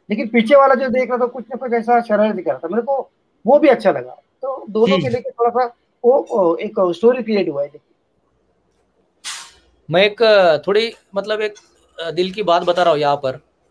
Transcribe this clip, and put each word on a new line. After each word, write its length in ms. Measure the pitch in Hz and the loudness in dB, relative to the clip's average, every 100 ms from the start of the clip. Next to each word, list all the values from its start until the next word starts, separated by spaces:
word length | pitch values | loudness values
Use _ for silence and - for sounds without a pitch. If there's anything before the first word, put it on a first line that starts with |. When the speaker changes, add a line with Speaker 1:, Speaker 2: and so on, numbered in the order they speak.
| - | -10
Speaker 1:
लेकिन 180 | 214 247 | -8 -2
पीछे 280 | 240 220 285 | -2 4 6
वाला 200 | 269 262 | 6 4
जो 140 | 269 | 0
देख 200 | 247 247 | -2 -2
रहा 80 | 247 | -2
था 80 | 240 | -4
कुछ 200 | 254 220 | -6 -12
ना 80 | 247 | -10
कुछ 160 | 262 | -4
ऐसा 280 | 233 220 240 | -4 0 0
शरारत 340 | 233 208 214 185 | 2 0 0 -2
दिख 120 | 165 | -6
रहा 100 | 131 | -6
था, 100 | 165 | -4
मेरे 140 | 208 | -4
को 300 | 233 269 - _ _ _ 196 | -2 -4 -6 _ _ _ 2
वो 140 | 294 | 4
भी 80 | 302 | 4
अच्छा 240 | 233 202 | 4 2
लगा। 200 | 143 127 | -2 -4
तो 540 | - _ _ - 269 359 | -18 _ _ -8 -8 -6
दोनों 240 | 208 220 | 0 2
Speaker 2:
हम्म। 100 | 185 | 2
Speaker 1:
के 60 | 247 | 0
लेके 220 | 240 269 | -4 -6
थोड़ा 180 | - 240 | -2 -2
सा 260 | 233 247 - _ _ 240 | 0 -4 -6 _ _ 2
वो, 220 | 277 330 | 2 0
ओ, 240 | 233 175 170 | 0 0 0
एक 180 | 202 - | -4 -2
स्टोरी 440 | 185 170 226 254 | -2 0 0 0
create 260 | 220 208 170 | 0 -2 -2
हुआ 140 | 139 | -4
है। 300 | 143 147 _ _ _ _ _ _ _ _ _ _ _ _ _ _ - - - _ _ _ - | -8 -12 _ _ _ _ _ _ _ _ _ _ _ _ _ _ -14 -14 -16 _ _ _ -4
Speaker 2:
मैं 120 | 165 | 2
एक, 200 | 208 208 | 2 2
अ, 340 | 226 208 180 151 | 4 4 4 2
थोड़ी 360 | 160 202 226 - _ 196 | 0 0 -2 -6 _ -8
मतलब 260 | 196 214 | -6 -4
एक, 120 | 214 208 _ _ _ - | -6 -10 _ _ _ -14
अ, 120 | 165 | -8
दिल 200 | 160 185 | -4 -4
की 120 | 190 | -4
बात 200 | 180 170 | 0 0
बता 200 | 175 175 | 2 2
रहा 80 | 175 | 2
हूँ 100 | 151 | 2
यहाँ 140 | 147 143 | 0 -2
पर, 260 | 135 139 _ _ _ | -4 -8 _ _ _